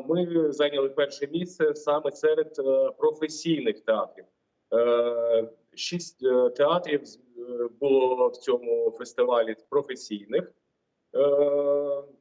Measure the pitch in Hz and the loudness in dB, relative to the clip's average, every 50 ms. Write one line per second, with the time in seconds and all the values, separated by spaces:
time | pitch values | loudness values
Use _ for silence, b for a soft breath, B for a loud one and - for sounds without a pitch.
0 | 127 143 165 180 180 170 170 165 156 147 135 143 147 147 143 139 135 135 135 147 | 0 -2 0 0 0 0 0 0 0 0 0 0 0 0 0 0 -2 0 0 0
1 | 143 143 - - 143 143 156 175 180 175 - - 160 151 147 151 - 147 147 151 | 0 -2 -2 -8 -8 -6 -4 -6 -6 -6 -4 0 0 0 0 -2 -2 -2 0 0
2 | 151 139 139 - - 156 156 160 151 156 - 143 135 135 135 135 135 131 - - | 0 -4 -4 0 0 2 2 2 -2 -4 -4 -4 0 2 2 2 2 0 -2 0
3 | 147 156 151 156 156 151 - - - 165 160 139 123 113 104 - - 110 110 107 | 0 0 0 0 -6 -6 -6 -6 -2 -2 -2 0 0 -4 -4 -4 -2 -2 0 0
4 | - - - - - _ _ _ _ _ _ _ _ - - 117 120 120 120 120 | -2 -6 -10 -20 -20 _ _ _ _ _ _ _ _ 0 2 2 4 4 4 2
5 | 117 120 120 117 117 117 113 113 110 - - _ _ _ - - - - 180 170 | 2 0 0 -2 0 2 2 2 0 -2 -10 _ _ _ -14 -12 -10 -6 -6 -8
6 | - - _ - 127 131 127 127 123 123 123 - 143 151 165 180 170 156 147 139 | -8 -10 _ -2 0 2 4 4 2 2 2 2 2 2 2 0 0 -2 -4 -4
7 | - - - _ _ _ - 120 120 123 123 120 120 117 110 - 139 139 135 135 | -4 -8 -20 _ _ _ -18 -16 -14 -10 -6 -6 -6 -6 -6 -2 0 4 4 4
8 | 127 127 127 127 127 120 120 - - 135 123 120 120 117 117 117 117 113 113 - | 4 2 2 2 2 0 0 -2 -2 -2 -2 -2 0 -2 0 0 0 -2 -2 -4
9 | 123 120 - - 123 123 123 117 113 110 110 - _ - 135 143 139 - 127 - | -14 -8 -2 0 2 2 2 2 2 0 -4 -10 _ -2 -2 -2 -2 -2 -10 -12
10 | - - 107 104 104 104 123 170 180 - _ _ _ _ _ _ _ _ _ _ | -10 -10 -10 -10 -8 -4 -4 -4 -4 -4 _ _ _ _ _ _ _ _ _ _
11 | _ _ - 127 139 143 143 143 147 143 143 143 143 143 143 143 143 143 143 139 | _ _ 0 2 2 4 4 4 2 2 2 0 2 2 0 0 0 -2 -4 -6
12 | 143 - - _ | -8 -14 -20 _